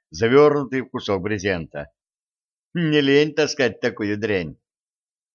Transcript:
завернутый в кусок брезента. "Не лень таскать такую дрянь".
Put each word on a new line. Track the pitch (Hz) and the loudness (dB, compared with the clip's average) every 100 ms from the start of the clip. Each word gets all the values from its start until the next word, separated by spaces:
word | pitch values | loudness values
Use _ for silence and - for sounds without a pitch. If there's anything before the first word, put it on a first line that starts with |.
| _ | _
завернутый | 78 113 135 147 147 131 131 | -4 2 6 6 4 -2 -6
в | 120 | -6
кусок | 120 110 98 | -10 -6 -4
брезента. | 92 104 98 90 76 73 73 _ _ _ _ _ _ _ _ | -4 -4 -2 -4 -6 -12 -14 _ _ _ _ _ _ _ _
"Не | 175 160 151 | -6 0 2
лень | 139 143 151 | 4 4 4
таскать | 147 143 139 123 - | 0 -2 0 -2 -2
такую | 120 113 104 104 | -6 -4 -4 -4
дрянь". | 107 98 80 - _ _ _ _ _ _ _ | -2 -4 -4 -12 _ _ _ _ _ _ _